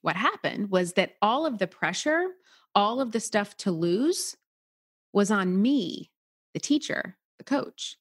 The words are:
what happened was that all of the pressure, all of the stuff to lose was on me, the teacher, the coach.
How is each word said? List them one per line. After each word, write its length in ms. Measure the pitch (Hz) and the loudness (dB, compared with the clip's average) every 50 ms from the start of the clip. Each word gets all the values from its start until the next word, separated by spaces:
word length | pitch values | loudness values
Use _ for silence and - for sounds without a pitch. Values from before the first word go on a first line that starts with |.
what 140 | - - 160 | -2 -2 -2
happened 540 | 185 220 320 427 - - 139 120 - 208 202 | 0 0 -2 -2 0 -6 -4 -4 -4 -4 0
was 220 | 190 185 180 170 | 2 0 0 2
that 240 | - 202 185 - - _ | 0 0 0 0 0 _
all 240 | - 214 233 277 320 | 2 2 2 2 0
of 100 | 311 247 | -2 -2
the 100 | 196 190 | -2 -4
pressure, 600 | - - _ - 156 185 - - 302 311 330 359 370 370 _ _ _ _ _ _ _ _ | -6 -4 _ -4 -4 -4 -2 0 0 2 2 0 -2 -4 _ _ _ _ _ _ _ _
all 260 | 202 202 208 233 254 | 2 2 2 0 -2
of 120 | 269 233 | -4 -2
the 80 | 214 226 | -2 -4
stuff 360 | - - - 208 202 202 - - | -4 0 -2 -2 -2 -2 -8 -6
to 120 | - 202 | -4 -2
lose 680 | 175 160 170 170 175 208 262 320 381 - - - - _ _ _ _ _ _ _ _ _ _ _ _ _ _ _ - | -2 0 0 0 2 2 2 0 0 0 -4 -8 -10 _ _ _ _ _ _ _ _ _ _ _ _ _ _ _ 2
was 160 | 202 202 190 | 2 4 4
on 320 | 214 202 185 185 180 190 | 2 2 2 2 2 4
me, 480 | 208 254 294 277 185 - - - - _ _ _ _ _ _ _ _ _ | 4 4 4 2 0 -2 -6 -10 -12 _ _ _ _ _ _ _ _ _
the 80 | _ - | _ -8
teacher, 560 | - - 294 302 - - - - - 185 - _ _ _ _ _ | 0 2 0 0 2 -2 -6 -4 -6 -8 -12 _ _ _ _ _
the 60 | - | -6
coach. 520 | - 269 285 - - _ - - - - _ | -2 -2 -2 -2 -4 _ -14 -14 -14 -14 _